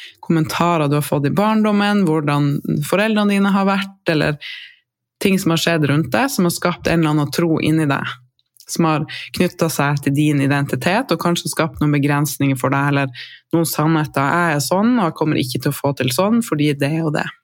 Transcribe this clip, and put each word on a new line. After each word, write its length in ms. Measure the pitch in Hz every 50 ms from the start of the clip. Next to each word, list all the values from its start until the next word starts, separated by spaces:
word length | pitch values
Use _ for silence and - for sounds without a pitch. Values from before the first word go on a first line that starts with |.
| - - - - -
kommentarer 640 | - 170 165 156 - - - 170 175 175 160 151
du 100 | 143 147
har 80 | 147 143
fått 220 | - 147 147 139
i 60 | 139 -
barndommen, 720 | 170 208 214 220 220 208 214 208 202 202 202 208 202 190
hvordan 460 | 156 156 160 147 147 147 143 147 143 143 - - - 160 156 147
foreldrene 480 | - 180 190 214 226 220 208 208 202 202
dine 160 | 196 196 202
har 160 | 190 196 196
vært, 320 | 196 196 196 196 - - _ - -
eller 260 | 160 151 151 151 147 147 - - - - - - - _ _ _ _ _ _ _ _ - -
ting 160 | 202 190 185
som 120 | - 160 165
har 80 | 165
skjedd 260 | - 175 165 160 151 139
rundt 240 | 139 151 165 - -
deg, 180 | - 254 277
som 160 | 277 - 180
har 80 | 175 170
skapt 320 | - - 175 - - -
en 140 | - 165 170
eller 140 | 160 151 151
annen 180 | 151 147 143 -
tro 240 | - 170 165 160 -
inni 280 | - 151 156 160 156 143
deg, 240 | 135 - - - - - _ _ _ _ _ _ _ - - -
som 180 | - - 170
har 200 | 160 156 147 156 - - - - - -
knyttet 380 | - 180 175 - - 170 160 -
seg 260 | - 143 143 147 147 -
til 120 | 143 139
din 280 | 143 151 151 147 139 135
identitet, 680 | 135 143 143 139 131 - 131 127 175 185 226 269 -
og 120 | - 160 -
kanskje 280 | 175 175 170 - 156
skapt 300 | - - 160 - - -
noen 140 | 151 151 147
begrensninger 640 | 147 135 147 143 143 151 147 - - 139 139 135 127
for 120 | - 135
deg, 220 | 139 139 139 143 143
eller 340 | 139 139 131 123 - - - - - _ _ -
noen 120 | 165 165
sannheter. 560 | 156 - - 151 160 165 156 151 - - 143 139
"Jeg 360 | 139 165 170 175 165 147 147
er 40 | 135
sånn, 320 | - 180 190 214 233 254 240
og 100 | 185 160
jeg 100 | 160 -
kommer 220 | 160 156 147 -
ikke 220 | 131 127 - 127 -
til 80 | 147 139
å 60 | -
få 120 | - 139 139
til 160 | - 131 131 -
sånn, 240 | - 185 208 233 233 226
fordi 260 | - 160 147 147 151 143 143
det 160 | 139 139 160 160 165
og 120 | 151 151
det." 100 | - - - - _